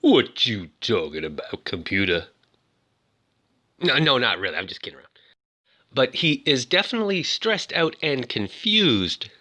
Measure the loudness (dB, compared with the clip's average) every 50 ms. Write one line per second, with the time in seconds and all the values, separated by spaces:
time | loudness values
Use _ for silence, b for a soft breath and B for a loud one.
0 | 6 6 6 6 4 2 -2 -4 -2 -2 -2 -4 -6 -12 _ _ -2 0 0 0
1 | 0 -2 -6 -8 -8 -8 -8 -10 -10 -10 -10 -10 _ -8 -8 -8 -6 -4 -2 0
2 | 0 0 0 -2 -2 -6 _ _ _ _ _ _ _ _ _ _ _ _ _ _
3 | _ _ _ _ _ _ _ _ _ _ _ _ _ _ _ _ 0 2 2 4
4 | 4 4 4 4 2 2 0 0 -2 -4 -4 -4 -8 -8 -10 -12 -14 -16 -16 -18
5 | -20 -20 _ b b b b _ _ _ _ _ _ _ _ _ _ _ 0 2
6 | 2 2 2 0 2 2 2 2 2 0 0 0 2 0 0 0 0 0 -2 -2
7 | 0 0 0 -2 -2 -2 -4 -2 -2 -2 -2 -2 -4 -4 0 0 0 0 -2 -2
8 | -2 -2 -2 -2 -4 -4 -4 -4 -4 -4 -8 -6 -2 2 2 4 4 4 4 2
9 | 0 -2 -4 -6 -10 -14 -14 _